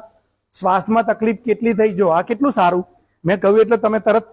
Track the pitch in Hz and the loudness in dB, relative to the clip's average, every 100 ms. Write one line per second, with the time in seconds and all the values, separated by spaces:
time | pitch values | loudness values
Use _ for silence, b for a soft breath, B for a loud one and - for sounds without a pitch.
0 | - _ _ _ _ - 185 190 185 226 | -4 _ _ _ _ -6 -2 -2 0 -2
1 | 233 214 220 220 247 208 226 208 220 185 | 0 -2 -2 -2 -2 -2 -2 0 0 0
2 | 190 160 185 220 285 226 175 180 185 _ | 0 0 -2 -2 -2 0 0 0 -6 _
3 | _ _ 165 196 202 214 214 233 220 220 | _ _ -4 0 2 2 2 2 0 -2
4 | 220 208 220 | 0 0 -2